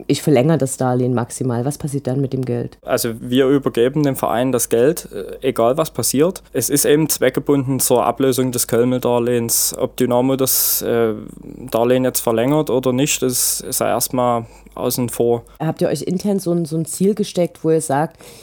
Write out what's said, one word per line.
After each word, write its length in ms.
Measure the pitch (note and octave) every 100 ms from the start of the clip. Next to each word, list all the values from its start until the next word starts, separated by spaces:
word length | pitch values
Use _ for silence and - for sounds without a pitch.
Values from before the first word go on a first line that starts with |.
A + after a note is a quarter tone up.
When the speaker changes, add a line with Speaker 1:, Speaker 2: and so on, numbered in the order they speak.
| -
Speaker 1:
Ich 160 | C#3+
verlängere 340 | E3 C3 D3+ E3
das 220 | C3+ -
Darlehen 340 | B2+ B2 B2+
maximal. 540 | A#2+ A#2+ - B2 A#2 B2+
Was 100 | D3
passiert 300 | D3 C3+ B2+
dann 140 | C3+
mit 120 | C3
dem 120 | C3 B2
Geld? 320 | A#2+ - -
Speaker 2:
Also 280 | - B2 A#2 A2+
wir 260 | B2 B2+ C3
übergeben 540 | C#3+ C3+ A2+ B2 D3
dem 140 | C#3+ -
Verein 340 | - G#2+ C3
das 200 | B2 -
Geld, 380 | A#2 C3 F3 -
äh, 240 | G2+ - - C3+
egal 300 | - A#2 D3+
was 140 | D#3+
passiert. 520 | - A#2 B2+ E3+ - -
Es 180 | D3 -
ist 140 | C#3+
eben 240 | - D3 D3+
zweckgebunden 680 | - B2+ C3+ C3+ C#3+ C3 C3
zur 260 | - B2
Ablösung 480 | G2 A#2+ C3+ B2+ B2+
des 160 | A#2+ -
Kölmel-Darlehens. 1080 | A#2 B2 B2+ A#2+ A#2+ A#2+ A#2+ A#2 - - -
Ob 180 | B2+ -
Dynamo 400 | B2 A#2+ C3 C3+
das, 460 | C3 - - -
äh, 320 | G2 A#2 A2+ G#2+ - - - - B2+
Darlehen 340 | A2+ A#2+ B2+
jetzt 160 | B2+ -
verlängert 500 | A#2+ A2+ B2+ D3+ D3+
oder 220 | B2 B2+
nicht, 280 | B2 D3 -
das 360 | C3 B2 - -
sei 300 | - - A2
erstmal 580 | G#2+ - B2+ B2 A#2+ A2+ - -
außen 340 | - A#2+ B2 A#2+
vor. 340 | - A#2+ A#2 - -
Speaker 1:
Habt 220 | D#3 -
ihr 60 | F3+
euch 140 | D3
intern 360 | - F3+ G#3 G3
so 140 | F3
ein, 120 | F3
so 120 | D#3+ D#3+
ein 80 | D#3
Ziel 280 | - F#3+
gesteckt, 480 | G#3+ G3+ F3+ E3+ -
wo 60 | D#3+
ihr 120 | D#3+
sagt, 340 | D3+ C3+ D#3+ - - -